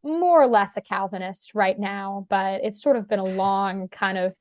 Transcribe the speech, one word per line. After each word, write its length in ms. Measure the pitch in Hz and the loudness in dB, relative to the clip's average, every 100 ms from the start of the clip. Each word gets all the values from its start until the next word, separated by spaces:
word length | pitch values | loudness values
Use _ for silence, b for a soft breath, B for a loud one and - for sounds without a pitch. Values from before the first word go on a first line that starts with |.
| 285 | -4
more 360 | 320 359 339 | 0 6 8
or 60 | 269 | 8
less 300 | 226 202 - | 4 2 -4
a 40 | |
Calvinist 720 | - 190 196 185 185 190 - 214 | -6 -6 -4 -6 -8 -10 -10 0
right 220 | 190 190 | 0 0
now, 500 | 202 202 196 196 190 | -4 -6 -8 -10 -4
but 320 | 196 190 190 | -2 -2 -4
it's 180 | 220 208 | -6 -4
sort 140 | 294 254 | 0 0
of 140 | 208 | 0
been 100 | 208 | -4
a 40 | |
long 640 | 190 190 196 196 196 190 185 | -2 -2 0 0 -2 -4 -10
kind 280 | - 196 190 | -6 -4 -2
of 160 | 185 185 | -4 -6